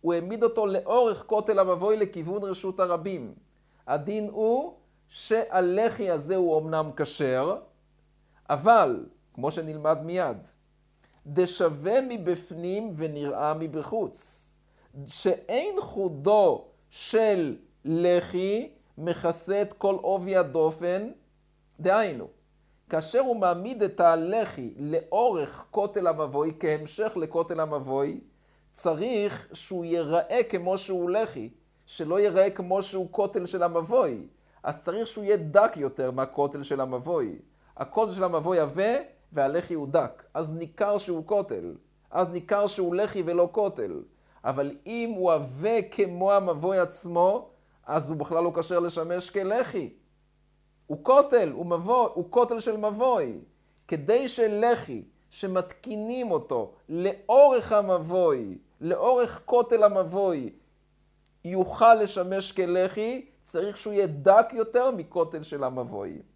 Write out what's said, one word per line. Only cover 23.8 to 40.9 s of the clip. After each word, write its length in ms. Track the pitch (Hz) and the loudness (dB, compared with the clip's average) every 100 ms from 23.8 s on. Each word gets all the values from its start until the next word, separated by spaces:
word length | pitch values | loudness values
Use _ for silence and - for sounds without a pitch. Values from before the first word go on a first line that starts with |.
את 160 | 202 - | -2 4
הלחי 720 | 170 165 165 220 202 - 120 - | 4 4 0 -2 -2 -6 -12 -8
לאורך 880 | 147 160 165 190 240 185 139 - - | -4 -4 -2 0 2 0 -4 -8 -6
כותל 360 | 208 202 208 175 | -4 -2 0 0
המבוי, 460 | 156 147 143 156 156 | 0 -2 -2 -2 -2
כהמשך 580 | 165 151 147 - 214 185 | -2 -2 -6 -6 -4 -4
לכותל 420 | 156 170 165 165 | -4 -2 -2 -2
המבוי, 600 | 156 147 131 135 143 - - _ _ _ _ | -4 -4 -4 -2 -2 -4 -14 _ _ _ _
צריך 760 | - 175 156 220 233 202 208 - | -6 -2 -2 -2 -2 -2 -6 -16
שהוא 320 | - - 185 170 | -20 -10 -8 -2
ייראה 540 | 170 151 170 - 233 233 | -2 0 0 0 0 0
כמו 280 | 185 175 190 | -2 -2 -4
שהוא 320 | 190 185 175 | -4 -4 -2
לחי, 400 | 196 220 - 113 _ _ _ _ | -2 -2 -6 -14 _ _ _ _
שלא 340 | - 156 180 | -10 -2 2
ייראה 300 | 208 180 196 | 4 6 4
כמו 340 | 196 180 190 | 2 -4 -2
שהוא 240 | 190 190 180 | -2 -6 -6
כותל 340 | - 196 202 175 | -2 -2 -2 -4
של 180 | 190 | -2
המבוי. 640 | 175 170 160 247 185 113 - _ _ _ | 0 -2 0 2 2 -2 -12 _ _ _
אז 160 | - 147 | -8 -6
צריך 280 | - 196 226 | -6 -6 -6
שהוא 160 | - | -6
יהיה 140 | 202 208 | 0 0
דק 340 | 160 190 - - | 4 4 4 0
יותר 360 | 139 - 131 | -6 -2 -4
מהכותל 520 | 127 131 - 143 143 | -2 -4 -2 -2 -2
של 180 | 139 143 | -6 -4
המבוי. 580 | 131 127 135 170 113 78 - _ _ - | -2 -4 -2 -2 -2 -6 -18 _ _ -12
הכותל 340 | 131 - 220 | -6 -2 -2
של 120 | 185 | 0
המבוי 360 | 185 165 156 180 | -2 0 0 0
עבה 340 | 147 143 208 254 - _ _ | 0 0 0 0 -4 _ _
והלחי 420 | 151 135 160 170 | -2 0 0 -2
הוא 140 | 165 143 | -6 0
דק, 360 | 160 131 - - | 0 0 -8 -12
אז 200 | 143 156 | -8 -6
ניכר 440 | 160 165 - 208 | -8 -10 -2 0